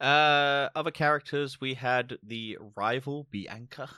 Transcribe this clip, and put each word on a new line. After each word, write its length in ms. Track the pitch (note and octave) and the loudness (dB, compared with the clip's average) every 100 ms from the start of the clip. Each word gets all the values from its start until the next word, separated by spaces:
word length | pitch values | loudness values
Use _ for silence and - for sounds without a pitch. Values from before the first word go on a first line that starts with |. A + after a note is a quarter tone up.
Uh, 680 | C3+ D3 D3+ D3 C#3+ C#3 C#3 D#3+ | 2 4 6 6 4 2 0 -2
other 160 | D#3 | -4
characters, 720 | - D3+ D3 - C#3+ C#3 - | 0 2 2 0 -4 -4 -6
we 140 | C3 B2+ | -6 -4
had 420 | B2+ B2+ B2 A#2+ | 0 0 0 -8
the 340 | G#2 A2+ A2 - G#2+ G2+ | -10 -10 -8 -12 -12 -2
rival 500 | G#2+ B2+ C#3 C#3+ C#3+ | 0 0 -4 -8 -8
Bianca 580 | G2+ - A2 B2 - B2+ | -10 -10 -12 -16 -14 -14